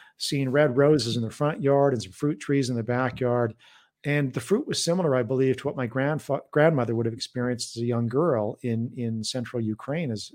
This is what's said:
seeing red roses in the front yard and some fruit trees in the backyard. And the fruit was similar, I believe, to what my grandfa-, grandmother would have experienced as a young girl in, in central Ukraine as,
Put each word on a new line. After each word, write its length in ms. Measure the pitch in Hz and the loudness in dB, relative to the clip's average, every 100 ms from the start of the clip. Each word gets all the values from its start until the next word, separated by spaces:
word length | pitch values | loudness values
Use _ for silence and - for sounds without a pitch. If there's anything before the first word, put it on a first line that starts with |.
| - _ | -20 _
seeing 320 | - 143 135 | -4 -2 0
red 280 | 135 147 123 | 4 4 6
roses 400 | 143 156 117 120 | 6 6 2 -2
in 60 | |
the 60 | 113 | -4
front 320 | - 147 165 | -2 -2 0
yard 320 | 139 139 143 | 2 4 4
and 80 | 123 | 2
some 100 | 92 | -4
fruit 280 | - 147 151 | -4 -4 -4
trees 300 | - 139 127 | 0 0 0
in 60 | 120 | -2
the 80 | |
backyard. 720 | 110 123 127 - 123 120 120 - _ - _ _ 143 | -2 0 -2 0 0 2 0 -4 _ -20 _ _ -2
And 280 | 147 139 | 0 0
the 80 | - | -4
fruit 260 | - 208 311 | 0 -2 0
was 160 | - | -4
similar, 320 | - 175 165 127 | -2 0 2 2
I 80 | |
believe, 340 | 113 131 135 123 | 2 2 2 2
to 100 | 139 | -2
what 80 | 143 | -4
my 120 | 120 | -4
grandfa-, 540 | 131 139 151 - 139 - | -2 -2 -2 -4 -6 -2
grandmother 440 | 151 156 151 117 117 | 4 4 4 0 0
would 100 | 117 | -2
have 80 | |
experienced 600 | 110 - 127 123 120 - 117 | -4 -8 -4 -4 -4 -6 -4
as 80 | |
a 20 | 117 | -2
young 220 | 120 117 | 0 0
girl 500 | 127 170 120 107 - | 0 2 2 0 -4
in, 300 | 123 113 117 135 | -4 -2 -4 -4
in 280 | 117 113 | -4 -4
central 380 | 107 127 117 120 | -6 -6 -6 -4
Ukraine 500 | 110 107 - 156 151 | -4 -4 -4 -4 -4
as, 200 | 104 - | -6 -8